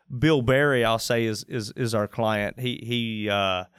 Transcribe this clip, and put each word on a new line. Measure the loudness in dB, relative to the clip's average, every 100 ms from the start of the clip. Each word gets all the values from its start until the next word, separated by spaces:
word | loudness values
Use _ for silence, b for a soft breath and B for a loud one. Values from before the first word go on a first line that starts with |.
| b 0
Bill | 2 4
Berry, | 4 4 4 4 2
I'll | 0
say | 0 0 0
is, | -2 -6
is, | -8 -8 -4
is | -2 0
our | -2
client. | 0 0 0 -2 -4
He, | -8 -8
he, | -4 -4 -2 -4 0
uh, | 0 2 -2 -6